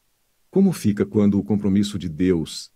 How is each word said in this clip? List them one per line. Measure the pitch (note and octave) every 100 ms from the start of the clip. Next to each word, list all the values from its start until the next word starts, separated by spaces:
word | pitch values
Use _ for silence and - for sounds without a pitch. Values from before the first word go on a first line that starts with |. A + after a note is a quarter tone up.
| _ _ _ _ _
Como | F#3+ G3
fica | D#3 G#2+ G2+ G2+
quando | G#2+ G2+ G2+
o | F#2
compromisso | G#2 G2+ G2 G2+ F#2
de | E2+
Deus, | D2+ F#2 E2+ D2 - -